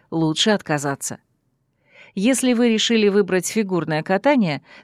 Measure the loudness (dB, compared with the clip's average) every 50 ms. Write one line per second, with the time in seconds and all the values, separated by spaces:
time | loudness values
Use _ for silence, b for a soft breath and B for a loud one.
0 | b b -4 -2 -2 0 0 0 0 0 0 0 -2 -2 -2 -2 -2 -4 -6 -6
1 | -8 -12 -12 -14 _ _ _ _ _ _ _ _ _ _ _ b b b b b
2 | b b b -2 0 0 0 2 0 0 2 2 2 2 2 0 0 0 2 2
3 | 2 4 4 2 2 2 0 -2 -2 -2 -2 -4 -2 0 -2 -2 -2 -2 -4 -4
4 | -2 -2 -2 0 2 2 2 2 2 0 -2 -6 B B B B